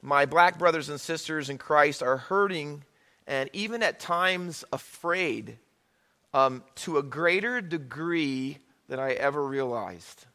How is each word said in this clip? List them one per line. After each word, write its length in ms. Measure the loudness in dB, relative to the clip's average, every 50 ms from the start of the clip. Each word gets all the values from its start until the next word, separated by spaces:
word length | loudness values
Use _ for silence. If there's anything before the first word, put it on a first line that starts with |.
my 240 | 0 2 4 4 4
black 320 | 6 8 8 8 8 6 4
brothers 300 | 2 4 4 4 -2 -6
and 140 | -8 -10
sisters 480 | -6 -6 -6 -6 -4 -6 -6 -6 -4 -6
in 80 | -8 -10
Christ 440 | -2 2 6 6 6 6 4 0
are 140 | 0 0 0
hurting 680 | 0 0 -2 2 2 2 2 0 -4 -6 -6 -10 -12 -16 _ _ _ _ _ _ _ _ -4
and 220 | -2 -2 -2 -4
even 320 | -4 -8 -6 -6 -4 0 0
at 160 | 0 0 -2
times 640 | -4 -2 0 2 2 2 2 0 -4 -6 -8 -10 -10 -8
afraid, 840 | -8 -8 -8 -12 -20 -8 -4 -2 0 0 0 -2 -2 -4 -8 -12 -16 -18 _ _ _ _ _ _ _ _ _ _ _ _ _ _ 2
um, 300 | 4 4 4 2 -2 -12 _ _
to 240 | -12 -8 -2 -2 -2
a 40 | -2
greater 560 | -2 -6 0 2 2 2 2 0 -2 -4 -4
degree 1000 | -6 -6 -8 -8 -8 -10 -12 -8 -6 -2 -2 0 0 -2 -2 -4 -6 -6 -8 -10 _ _ _ _ _ -10
than 120 | -6 -4
I 120 | -2 -2 -2
ever 320 | 0 0 0 0 0 -4
realized. 800 | -2 -2 -2 -2 -2 -2 -4 -6 -8 -10 -14 -18 -20 -20 -20 -20 _ _